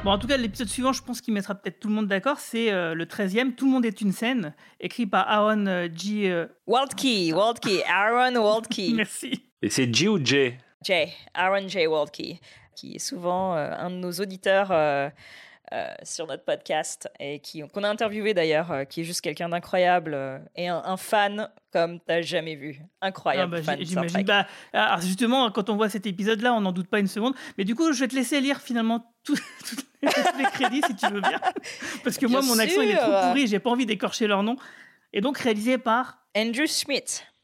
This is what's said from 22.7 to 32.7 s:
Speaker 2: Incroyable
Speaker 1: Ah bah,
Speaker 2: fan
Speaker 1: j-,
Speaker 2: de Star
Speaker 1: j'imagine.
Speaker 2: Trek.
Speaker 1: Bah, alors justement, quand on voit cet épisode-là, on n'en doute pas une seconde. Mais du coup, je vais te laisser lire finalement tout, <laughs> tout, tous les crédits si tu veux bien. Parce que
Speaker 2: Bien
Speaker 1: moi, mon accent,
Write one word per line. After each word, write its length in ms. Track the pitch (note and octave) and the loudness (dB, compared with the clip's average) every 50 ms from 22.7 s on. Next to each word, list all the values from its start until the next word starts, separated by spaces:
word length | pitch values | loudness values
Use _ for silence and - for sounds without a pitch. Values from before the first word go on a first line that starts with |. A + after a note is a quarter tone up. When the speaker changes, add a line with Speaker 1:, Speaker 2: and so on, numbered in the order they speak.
| C#3+ C3+ D3+ F3+ _ _ | -12 -14 -18 -20 _ _
Speaker 2:
Incroyable 540 | - F#3+ F#3 - - D#3 C#3 C#3 F#3 F3 E3+ | -6 -6 -6 -2 -2 0 2 2 0 0 -2
Speaker 1:
Ah 40 | E3+ | -4
bah, 40 | D#3 | -2
Speaker 2:
fan 140 | D#3 D3 C#3+ | -2 -2 -4
Speaker 1:
j-, 60 | F3 | -4
Speaker 2:
de 40 | D#3+ | -4
Star 140 | F3+ F3 E3+ E3+ | -2 -2 -2 0
Speaker 1:
j'imagine. 160 | E3+ F#3+ G3 G3 | 0 0 2 4
Speaker 2:
Trek. 180 | G#3 G3+ F#3+ - - - - - - | 4 4 2 0 -6 -20 -20 -2 0
Speaker 1:
Bah, 60 | G#3 | 2
alors 220 | G#3+ G#3+ - F3 | 2 4 2 0
justement, 480 | E3+ F#3 F#3+ F#3+ B3 A3+ B3 C4+ C4 A3+ | 0 -2 0 2 2 2 4 4 2 2
quand 200 | G3 A#3+ G3 A#3+ | 2 -2 -2 0
on 40 | G#3+ G3+ | 0 0
voit 120 | A3 G#3 | 0 0
cet 160 | G3+ A3 F#3+ | 0 -4 -4
épisode-là, 480 | A3 F#3 F3+ G3 G#3 A3+ G#3+ A3+ B3 A#3+ | -4 -4 -2 0 0 0 2 2 2 2
on 80 | A3 | 4
n'en 120 | G3+ F#3+ F3+ | 2 0 0
doute 140 | F3+ F3+ - | -2 -4 0
pas 120 | - G#3+ | 0 2
une 80 | G3+ F#3+ | 2 2
seconde. 260 | - G#3+ G#3 B3+ C4+ - - - - - | 0 0 0 0 -2 -2 -8 -14 -6 -4
Mais 60 | G3 | -2
du 100 | F#3 A#3 | -2 2
coup, 180 | A#3 E4 D#4+ D4 | 2 2 2 4
je 80 | A3+ | 2
vais 60 | C4+ A#3+ | 0 0
te 40 | C4 | 0
laisser 240 | C4+ B3 B3 D#4 C#4+ | 0 0 2 0 0
lire 180 | B3+ C#4 C#4+ C#4 | 2 2 0 -2
finalement 540 | - - A#3+ A#3 A3+ A3+ A#3 A#3 A#3 _ _ _ _ | -4 -4 -2 0 2 2 0 0 -2 _ _ _ _
tout, 120 | - D4 | -2 -2
<laughs> 320 | - - - - - - - | -2 -2 -8 -18 -16 -14 -12
tout, 80 | - | -10
tous 640 | - - _ _ _ - D4+ C5 C#5+ - F#4 E4+ C4 | -10 -12 _ _ _ 0 2 2 4 4 2 2 2
les 60 | C4+ C4 | 0 0
crédits 300 | - - - F#4 A#3+ C#4+ - | 2 2 0 2 2 2 0
si 100 | F4 A#3 | 0 0
tu 120 | G3 - B3 | 0 0 0
veux 140 | G3+ G3+ | 0 0
bien. 180 | F#3+ - - - - - - - - - - - - - - B3 - | 0 0 -2 0 -2 -2 -4 -4 -10 -10 -14 -12 -10 -10 -10 -4 -4
Parce 140 | B3+ - - | -4 -2 0
que 100 | C#4 A#3 | 2 2
Speaker 2:
Bien 140 | B3 C4+ | 4 4
Speaker 1:
moi, 140 | C#4 C4 A#3+ | 2 4 4
mon 40 | A3 | 4
accent, 220 | A3 G#3 | 4 4